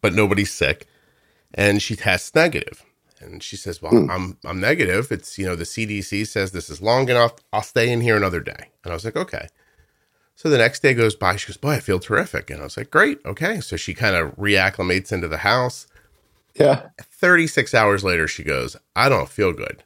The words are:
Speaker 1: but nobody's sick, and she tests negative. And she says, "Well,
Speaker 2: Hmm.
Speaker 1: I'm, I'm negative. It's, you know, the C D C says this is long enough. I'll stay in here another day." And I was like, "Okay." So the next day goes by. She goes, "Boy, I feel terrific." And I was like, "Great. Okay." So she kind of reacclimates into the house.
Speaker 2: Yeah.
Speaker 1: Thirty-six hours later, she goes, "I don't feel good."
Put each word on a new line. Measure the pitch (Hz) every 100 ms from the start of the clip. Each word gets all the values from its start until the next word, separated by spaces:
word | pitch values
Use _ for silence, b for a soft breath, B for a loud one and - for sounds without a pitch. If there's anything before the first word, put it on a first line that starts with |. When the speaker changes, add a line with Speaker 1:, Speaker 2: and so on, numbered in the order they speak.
Speaker 1:
but | 107 92
nobody's | 104 98 101
sick, | - 67 78 - _ _ _ _ _ _
and | - 101 101
she | - 107
tests | - 92 -
negative. | 156 170 - - - _ _ _ _
And | - -
she | - 101
says, | 95 82
"Well, | 82
Speaker 2:
Hmm. | 117 73
Speaker 1:
I'm, | 90 90 - -
I'm | 92
negative. | 101 165 104 95 127
It's, | 101 - -
you | 92
know, | 87
the | 82
C | - 110
D | 104
C | 95 101
says | 107 110 95
this | 92 -
is | 76
long | 101 123 131
enough. | 120 117 - _
I'll | 104
stay | - - 117
in | 120
here | 120 107
another | 98 87
day." | - - - _
And | 87
I |
was | 85
like, | 107 127
"Okay." | 185 - - _ _ _ _ _ _ _ _ _
So | 160
the | 139
next | 113 -
day | 139
goes | 123 113 -
by. | 95 98
She | -
goes, | -
"Boy, | 139
I | 147
feel | - 92
terrific." | - 107 - - -
And | 76
I |
was | 71 -
like, | -
"Great. | 160 226 285 -
Okay." | 101 165 214
So | 123 87
she | -
kind | - 107 92
of | 78 -
reacclimates | 104 98 95 - 92 92 92
into | 98 85
the | 78
house. | 101 123 127 - - b b b _ _ _ -
Speaker 2:
Yeah. | 147 131 - -
Speaker 1:
Thirty-six | - _ 180 175 165 - 131
hours | 120 107 101 98
later, | 87 78
she | -
goes, | 76 69 60 - _ -
"I | 131
don't | 117 67
feel | - 95
good." | 76 50 -